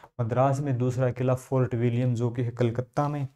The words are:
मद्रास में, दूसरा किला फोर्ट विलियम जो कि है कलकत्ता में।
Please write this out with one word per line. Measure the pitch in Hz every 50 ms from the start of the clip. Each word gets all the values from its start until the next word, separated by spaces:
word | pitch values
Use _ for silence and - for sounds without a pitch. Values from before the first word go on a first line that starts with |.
| - - _ -
मद्रास | 120 110 117 120 131 139 139 127
में, | 147 143 131 117
दूसरा | 123 127 123 123 131 123
किला | 117 - 127 127 127
फोर्ट | 127 - - 139 131 127 117 -
विलियम | 113 117 123 120 120 127 127 120
जो | 113 120 120
कि | 117 123 127
है | 117
कलकत्ता | 117 - 120 120 113 117 117 - - - 147 147
में। | 147 147 139 131 -